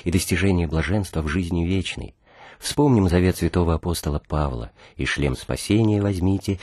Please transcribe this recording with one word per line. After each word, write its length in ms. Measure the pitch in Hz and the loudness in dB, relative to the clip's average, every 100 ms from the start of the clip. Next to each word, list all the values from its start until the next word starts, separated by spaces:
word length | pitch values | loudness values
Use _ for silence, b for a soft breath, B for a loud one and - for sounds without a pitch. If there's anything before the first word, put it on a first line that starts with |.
и 60 | 90 | -2
достижение 560 | 92 - 87 98 90 85 | 0 0 0 2 2 2
блаженства 560 | 80 80 104 98 82 | -2 0 -2 -2 -4
в 60 | 76 | -2
жизни 360 | 87 87 85 | -2 -2 -2
вечной. 520 | 85 95 87 - - - B B B B | 0 -2 -4 -8 -12 -16 B B B B
Вспомним 500 | - - 147 120 95 | -6 0 4 4 4
завет 300 | 87 90 - | 4 2 2
святого 380 | 85 90 85 80 | 0 0 0 0
апостола 440 | 87 85 78 73 - | -2 -4 -2 -4 -4
Павла: 440 | 76 71 62 57 b b b | -2 -2 -4 -10 b b b
«И 100 | 65 | -6
шлем 300 | - 69 64 | -2 -2 -2
спасения 680 | - 64 - 104 110 104 | -6 -6 0 2 4 2
возьмите, 560 | 101 95 92 98 - 95 | 0 0 0 0 -2 -6